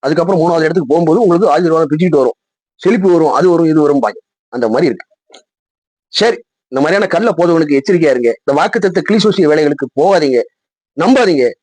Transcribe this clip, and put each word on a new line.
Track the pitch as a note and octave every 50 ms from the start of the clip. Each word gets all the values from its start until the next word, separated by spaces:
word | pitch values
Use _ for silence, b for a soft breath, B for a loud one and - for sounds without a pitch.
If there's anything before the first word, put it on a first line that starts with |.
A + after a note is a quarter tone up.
| -
அதுக்கப்புறம் | C#3+ E3+ D#3+ E3+ E3+ G3 F3+ D#3+
மூணாவது | F3 E3+ E3 D#3+ D#3
இடத்துக்கு | E3 F#3 E3 A#2+ C#3+
போகும்போது | E3 E3+ D#3+ D#3+ A3 A#3+
உங்களுக்கு | G3 E3+ E3+ G3+ F#3+ C#3+
ஆசீர்வாதம் | D#3 F3+ E3+ D#3+ D#3+ E3 D3
பிச்சுக்கிட்டு | C#3+ D#3 E3+ F3+ D#3 D3 C3
வரும், | A#2+ - _ _ _ _ _ _ _ _ _
செழிப்பு | - F3+ A3 A3+ F#3 G3 F3
வரும், | E3+ D#3+ D3+ - B2+
அது | D#3+ F#3 F3
வரும், | E3 E3+ D#3+
இது | D#3 D#3 D3+
வரும் | D3 D3 C#3 A#2
பாங்க. | G#2 G2+ - _ _ _ _ _ _ -
அந்த | B2 A#2+ A2+ A2
மாதிரி | B2+ D3+ C#3+
இருக்கு. | A2+ - - _ _ _ _ _ - - _ _ _ _ _ _ _ _ _ _ _ _ _ _ -
சரி, | - G#3 A#3 A3+ A3+ - _ _ _ _ _
இந்த | - C3
மாதிரியான | C#3 D3+ E3+ G3+ G#3 F#3+ -
கல்ல | E3+ G#3+ A#3 - D#3
போதவனுக்கு | F3 E3+ E3+ E3 D#3+ D3 C#3+ C#3
எச்சரிக்கையா | C#3 - F#3+ F3 E3 D3+ C3
இருங்க. | B2 A#2+ A#2 A2+ -
இந்த | _ - C#3 C#3+
வாக்குத்தத்த | E3 G3+ - A#3 F#3+ G3 E3+ F#3+ E3 -
கிளிசோசிய | G3+ A3 F#3+ G#3+ G3 - F#3 D3
வேலைகளுக்கு | D3+ D#3 D#3 D3 C#3+ - - B2 _ -
போகாதீங்க, | D3 F#3 G3 F3 D#3 C#3 C3 A#2 G#2+ - _ _ _ _ _ _ _ _ _ -
நம்பாதீங்க. | D#3+ G3 C4 C4+ B3 G3+ F3 C#3 B2 A#2+ - _